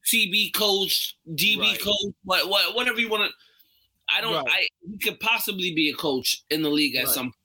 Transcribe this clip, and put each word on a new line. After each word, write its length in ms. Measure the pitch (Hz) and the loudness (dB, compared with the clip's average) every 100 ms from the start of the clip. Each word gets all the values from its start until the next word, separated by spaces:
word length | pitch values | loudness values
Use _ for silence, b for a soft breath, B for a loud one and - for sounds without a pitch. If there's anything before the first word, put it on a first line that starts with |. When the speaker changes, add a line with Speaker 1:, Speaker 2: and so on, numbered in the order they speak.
Speaker 1:
C 300 | - 226 208 | 2 2 2
B 180 | 208 190 | 0 0
coach, 640 | - 208 196 190 - - - 160 151 | 2 2 2 2 0 -2 -10 -10 0
D 180 | 196 | 0
B 60 | 214 | 2
Speaker 2:
Right. 180 | 214 196 | 0 0
Speaker 1:
coach, 320 | 202 208 202 - | -2 -2 -4 -8
what, 240 | 190 180 180 | -2 0 2
what, 260 | 196 175 | 0 0
whatever 240 | 220 247 233 | 0 0 0
you 100 | 220 | 0
wanna, 200 | 214 202 - b b b b b _ - | 0 -2 -6 b b b b b _ -4
I 120 | 185 | -2
don't, 240 | 226 165 | 0 -2
Speaker 2:
Right. 40 | 131 | 0
Speaker 1:
I, 160 | 190 175 _ 170 | 0 0 _ -14
he 80 | 208 | -6
could 220 | 214 - | -6 -2
possibly 520 | 220 233 - 190 180 | -2 0 -2 -2 -2
be 180 | 160 151 | 2 0
a 40 | |
coach 480 | 139 156 131 127 - _ | 0 0 0 0 -4 _
in 120 | 156 | 0
the 80 | 151 | 2
league 260 | 147 143 127 | 2 2 0
at 80 | |
Speaker 2:
Right. 100 | 123 | 0
Speaker 1:
some 120 | 135 127 | -2 -4
point. 100 | - | -10